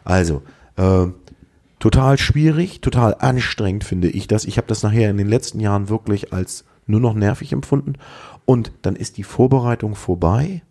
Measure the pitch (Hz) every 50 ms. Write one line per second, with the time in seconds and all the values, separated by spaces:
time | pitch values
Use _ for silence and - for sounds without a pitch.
0 | - 92 92 95 87 82 73 69 - - - _ - _ - 104 95 95 95 92
1 | 90 90 90 - - - - _ - _ _ _ _ _ _ - - 110 - 131
2 | 131 135 139 - - - - 147 156 160 147 165 175 190 - - - 127 - 123
3 | 117 104 - - 123 131 127 123 117 - - - 104 95 95 104 - - 92 90
4 | 87 - - 98 - - 107 107 - - - 104 - - 110 - - 104 107 117
5 | 110 104 98 101 98 104 113 - - - - 110 107 101 101 101 98 98 110 107
6 | - 113 101 98 - - 92 92 90 - - - _ _ _ _ - - 104 113
7 | 123 117 107 107 101 104 131 - - - 143 139 - - 139 143 143 139 139 -
8 | - - - - - - - - - - 127 120 110 - - - - 95 - -
9 | - - - 104 95 - - - 127 131 135 131 120 120 117 - 110 107 104 -
10 | - - 90 87 87 82 104 123 151 196 190 165 _ _